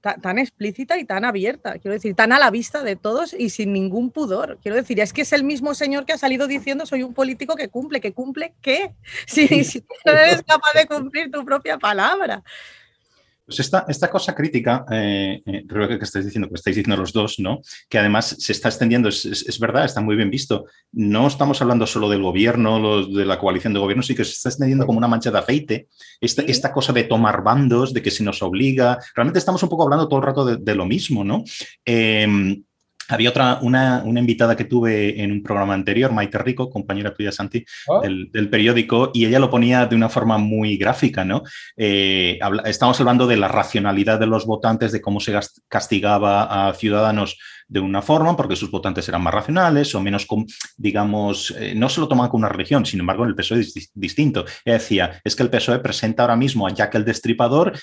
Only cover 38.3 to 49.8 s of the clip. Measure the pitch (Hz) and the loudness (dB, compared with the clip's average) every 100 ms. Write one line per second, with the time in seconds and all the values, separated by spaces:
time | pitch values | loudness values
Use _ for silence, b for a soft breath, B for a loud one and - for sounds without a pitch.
38.3 | 110 104 110 110 117 110 117 131 117 113 | -4 0 4 4 4 2 2 2 2 4
39.3 | 131 131 123 117 127 120 113 113 - 117 | 4 4 4 4 4 4 4 2 2 2
40.3 | 110 104 110 107 98 98 131 127 - 92 | 2 2 0 0 0 0 2 0 0 -2
41.3 | 113 B B B - 107 101 98 95 90 | -2 B B B -2 0 2 2 2 0
42.3 | 87 101 104 110 101 123 123 123 123 123 | 0 -2 -2 -2 2 2 4 4 6 4
43.3 | 113 95 104 95 107 101 98 101 110 110 | 4 2 0 0 0 0 2 2 2 2
44.3 | 110 110 107 113 113 117 107 - 101 - | 0 0 -2 0 0 0 -2 -4 -4 -2
45.3 | 101 - _ _ 107 - 98 101 104 101 | -4 -4 _ _ -6 0 0 2 2 4
46.3 | 101 110 101 98 92 110 104 110 107 95 | 2 0 0 0 0 0 2 2 2 -2
47.3 | - B B B 98 95 98 101 156 160 | -8 B B B -4 -2 -4 2 2 2
48.3 | 160 - 90 104 98 98 90 85 87 87 | 0 -2 -4 -4 -4 -4 -4 -4 -2 0
49.3 | 101 104 165 180 147 | 0 0 0 2 2